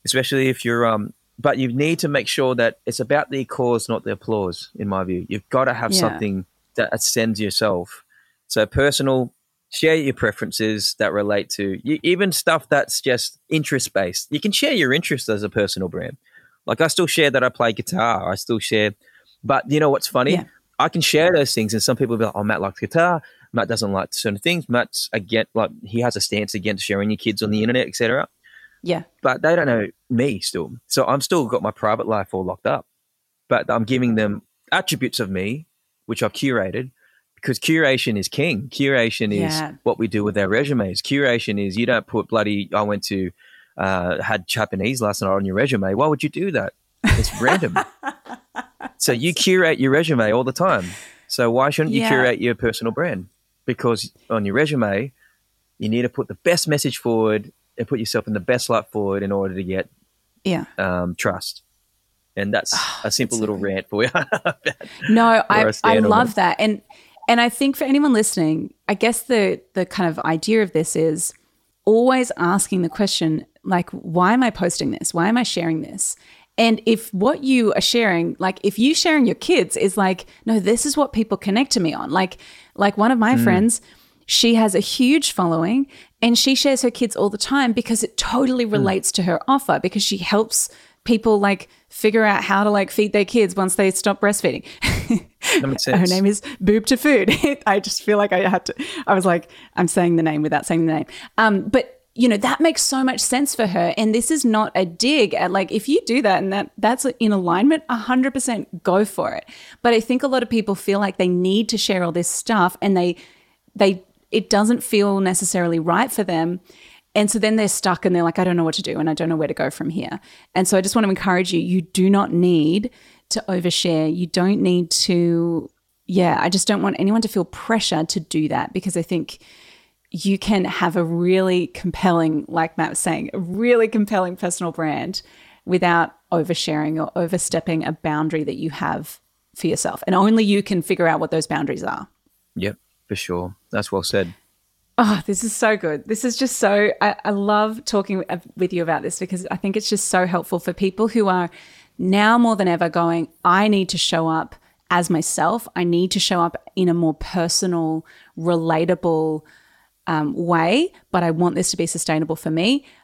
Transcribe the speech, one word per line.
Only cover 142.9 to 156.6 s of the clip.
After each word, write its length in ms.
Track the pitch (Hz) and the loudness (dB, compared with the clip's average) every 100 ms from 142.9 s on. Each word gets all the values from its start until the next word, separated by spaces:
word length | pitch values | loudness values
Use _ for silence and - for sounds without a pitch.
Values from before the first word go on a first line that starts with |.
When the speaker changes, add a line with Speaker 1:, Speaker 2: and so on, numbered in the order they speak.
| _ _ | _ _
Speaker 1:
for 80 | 98 | -8
sure. 400 | - 87 90 95 _ | -4 -4 -6 -12 _
That's 200 | 110 101 | -6 -2
well 100 | 98 | -4
said. 300 | - 101 87 - _ _ _ _ _ - | -2 -2 -2 -8 _ _ _ _ _ 0
Speaker 2:
Oh, 240 | 220 202 - | 2 2 -2
this 160 | 196 | -4
is 120 | 226 - | -4 0
so 220 | 220 208 | 0 0
good. 300 | 165 147 - | -2 -6 -6
This 180 | 214 254 | -4 -4
is 100 | 233 | -2
just 200 | 262 - | -4 0
so, 340 | 208 202 208 - | 2 4 2 2
I, 140 | 208 202 | -2 0
I 60 | - | -4
love 560 | 202 202 208 214 220 - | -2 0 0 0 -4 -2
talking 320 | 208 196 185 | -2 -2 -6
with, 300 | - 175 - - | -4 -10 -10 -4
with 160 | 180 | -2
you 80 | 175 | -2
about 220 | 165 156 | -2 -2
this 160 | - - | -4 -8
because 260 | 185 185 185 | -8 -8 -6
I 40 | 180 | -4
think 220 | 196 208 | -2 -2
it's 100 | 208 | -2
just 180 | 202 - | -2 0
so 180 | 185 180 | 0 2
helpful 320 | 175 - 180 | -2 -2 -4
for 140 | - | -4
people 340 | 175 190 - 220 | -2 -2 0 0
who 200 | 226 196 | 2 2
are 240 | 180 175 - - - _ - | 2 -2 -8 -20 -20 _ -6
now 360 | 180 196 214 240 | 0 4 4 4
more 180 | 233 208 | 4 2
than 140 | 185 | 0
ever 180 | 170 170 | 2 0
going, 400 | 175 170 170 156 _ | 0 0 0 -4 _
"I 240 | 180 185 214 | 2 4 4
need 220 | 202 185 | 2 0
to 80 | 175 | -2
show 320 | - 165 160 | -2 0 0
up 260 | 160 - - _ _ _ | -2 -4 -14 _ _ _
as 200 | 180 170 | 0 2
myself. 580 | 165 170 - 160 233 - - | 0 0 0 0 0 -4 -4
I 80 | |
need 280 | 175 170 185 | 0 2 0
to 80 | 196 | 0
show 200 | - 180 | 0 0
up 160 | 170 - | 0 -2